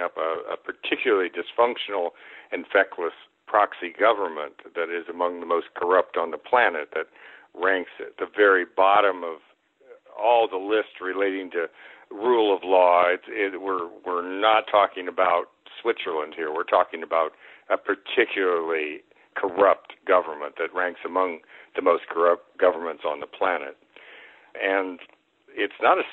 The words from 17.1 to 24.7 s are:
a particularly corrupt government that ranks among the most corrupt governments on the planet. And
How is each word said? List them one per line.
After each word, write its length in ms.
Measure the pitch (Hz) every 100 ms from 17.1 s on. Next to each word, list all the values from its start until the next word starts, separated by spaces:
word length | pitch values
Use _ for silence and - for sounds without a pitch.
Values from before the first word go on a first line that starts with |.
| 82 78 _ - - -
a 80 | 101
particularly 1200 | - 98 - - 117 101 92 85 80 80 76 73 _ _ _ -
corrupt 580 | 98 90 98 82 - - -
government 480 | 90 80 76 73 -
that 160 | 82
ranks 280 | 90 90 85 82
among 340 | 90 92 80 _ - - -
the 60 |
most 220 | 90 82 -
corrupt 480 | 82 85 85 _ -
governments 460 | 92 82 85 73 82
on 140 | 73
the 80 | 71
planet. 500 | - 95 85 69 - _ - - - - - _ -
And 360 | 98